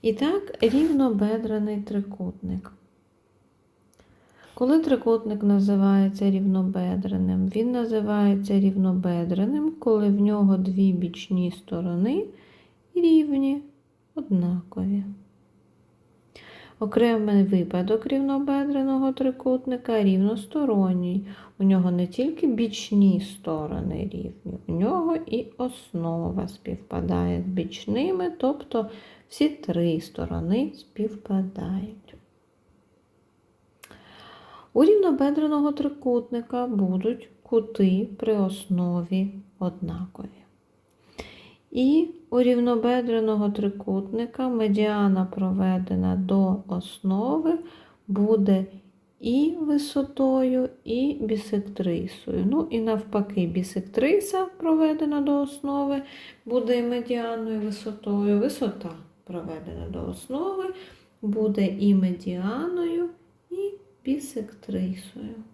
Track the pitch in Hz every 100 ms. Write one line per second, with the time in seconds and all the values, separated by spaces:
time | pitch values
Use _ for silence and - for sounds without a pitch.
0 | - 214 285 392 392 - 226 254 320 285
1 | 262 214 208 220 226 214 208 208 208 208
2 | 202 196 180 - 185 185 190 - _ _
3 | _ _ _ _ _ _ _ _ _ _
4 | _ _ _ _ - - 254 311 320 262
5 | - 226 220 208 208 202 196 196 196 196
6 | 196 196 196 196 196 190 185 190 180 185
7 | 190 190 185 185 190 190 233 247 226 220
8 | 208 208 202 196 202 196 196 190 190 185
9 | 185 175 170 185 208 294 302 320 - 220
10 | 208 202 202 208 202 190 185 185 196 180
11 | 180 - - 185 180 180 - 170 180 175
12 | 202 320 427 - - - _ _ _ 359
13 | 339 320 302 277 269 285 285 _ _ _
14 | _ - - 190 175 180 - - 190 202
15 | 196 202 - _ _ _ _ _ _ _
16 | _ _ _ - - - - - 214 214
17 | 233 226 214 202 190 196 170 180 185 220
18 | - 269 277 277 285 277 277 285 269 269
19 | 269 262 262 254 - 254 254 247 247 226
20 | 202 190 202 220 202 311 285 214 190 180
21 | 180 185 196 202 - _ 190 190 180 175
22 | 180 - 269 320 320 220 233 202 - 208
23 | 196 180 - - - 156 151 - - 165
24 | 190 - - - - 185 - 170 202 359
25 | 330 330 330 226 - - 254 254 - 180
26 | 170 165 170 180 185 196 - 180 - 175
27 | 170 180 175 175 180 185 185 - - 214
28 | 320 370 359 330 254 277 - 233 214 -
29 | - - _ - 302 294 - 170 170 160
30 | 160 - - 170 165 214 294 - - -
31 | 214 208 - 196 190 196 175 190 208 214
32 | - - _ _ _ _ _ _ _ _
33 | _ _ _ _ _ _ _ _ - -
34 | - - - - - - - - 311 415
35 | 381 269 277 294 302 302 294 294 285 285
36 | 254 240 240 240 233 247 247 214 190 185
37 | 196 247 - _ - 226 220 - 196 185
38 | 233 - 220 214 190 196 - 180 180 175
39 | 170 190 196 196 - _ 185 175 170 170
40 | 185 - 196 - _ _ _ _ _ _
41 | _ - - - - _ _ - 254 302
42 | 330 - - 240 247 247 240 240 233 247
43 | 240 226 220 214 208 208 202 202 202 190
44 | 190 220 233 - 262 240 220 202 214 208
45 | 202 190 185 - 190 190 190 185 185 185
46 | 185 185 185 196 190 190 190 180 180 -
47 | 190 190 233 302 320 330 - - - _
48 | - 202 208 220 196 190 190 - - _
49 | _ _ 226 254 302 339 311 294 285 -
50 | 277 - 269 262 262 254 254 - - 226
51 | 277 294 220 214 208 208 202 - 185 170
52 | 185 - - 180 185 285 320 226 220 214
53 | 208 214 202 - 170 175 185 - 185 -
54 | 269 403 403 370 370 - 320 320 320 311
55 | 302 294 277 285 277 285 277 277 277 277
56 | 277 - - - - 240 226 247 240 240
57 | 233 240 226 226 220 220 208 202 - 208
58 | - 202 202 208 247 294 233 - 175 165
59 | - _ - 175 165 160 - 82 82 175
60 | 175 185 - 262 370 381 370 370 - -
61 | _ _ 214 214 214 202 196 196 202 196
62 | 185 180 - 180 185 247 339 359 339 339
63 | 349 339 _ _ _ 359 403 403 _ _
64 | - 285 285 - 208 - - 196 185 185
65 | - - 214 226 -